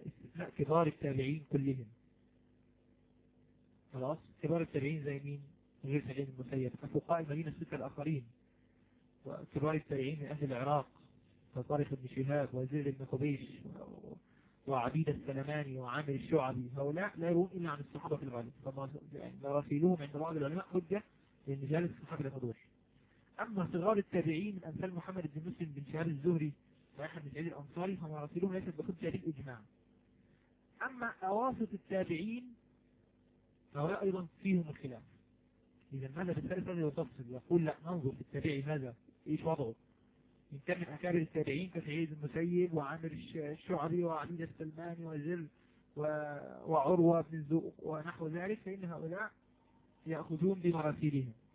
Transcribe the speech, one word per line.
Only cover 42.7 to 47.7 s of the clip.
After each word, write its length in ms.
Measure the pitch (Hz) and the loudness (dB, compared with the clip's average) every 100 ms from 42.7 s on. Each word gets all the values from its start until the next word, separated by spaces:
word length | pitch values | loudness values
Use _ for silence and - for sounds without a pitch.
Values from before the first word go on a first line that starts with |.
وعامر 380 | 160 139 160 160 | 2 -2 -4 -6
الش-، 240 | - - 165 | -6 -8 -6
الشعبي 680 | 147 160 - 175 160 175 | -4 -6 -2 0 2 2
وعبيد 380 | 170 160 151 170 | 2 0 -2 -4
السلماني 640 | 160 - 156 156 170 170 165 | -6 -6 -8 -8 -8 -6 -6
وزر 400 | 156 147 175 151 - _ - _ - | -4 -2 -2 -4 -12 _ -20 _ -2
و-، 760 | 151 151 147 143 131 127 127 | 0 0 -2 -6 -8 -8 4
وعروة 500 | 160 139 180 170 165 | 6 8 8 10 8
بن 160 | 156 160 | 4 -4
الزبير 340 | 143 160 - | 2 2 2